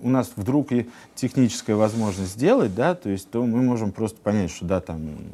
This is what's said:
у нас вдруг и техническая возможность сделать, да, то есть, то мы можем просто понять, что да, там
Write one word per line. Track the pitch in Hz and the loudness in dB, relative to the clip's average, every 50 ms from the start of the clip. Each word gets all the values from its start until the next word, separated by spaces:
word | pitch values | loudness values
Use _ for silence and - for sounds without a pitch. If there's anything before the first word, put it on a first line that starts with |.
у | 120 120 | 0 2
нас | 131 131 113 - - | 2 2 2 0 -4
вдруг | 107 98 123 135 147 139 - 127 | -6 -2 2 2 2 2 2 0
и | 120 113 120 - - - - - | 0 0 -2 -8 -20 -20 -18 -8
техническая | - 135 127 - 135 127 110 - - - - 107 | -4 -4 -2 2 4 2 2 2 -2 -2 0 2
возможность | 104 107 107 104 117 110 104 92 98 95 90 95 | 4 4 2 2 0 0 0 0 -2 -4 -6 -4
сделать, | 107 135 190 254 247 156 104 90 | 0 2 4 4 4 2 0 0
да, | 117 131 175 180 | 0 0 0 0
то | 180 - 101 | -2 -2 -4
есть, | 98 95 - - | -4 -4 -4 -4
то | - 117 123 | -2 -2 0
мы | 117 113 123 | 2 2 2
можем | 127 123 123 113 110 101 98 | 2 2 2 0 -2 -4 -2
просто | - 113 104 - - | -2 -4 -4 -4 -4
понять, | - 104 104 107 92 82 | -2 0 0 2 0 -2
что | - - 90 | -4 -6 -4
да, | 85 95 90 | -2 -2 -2
там | - - 82 78 78 78 76 - - - | -2 -4 -8 -8 -8 -8 -10 -10 -14 -14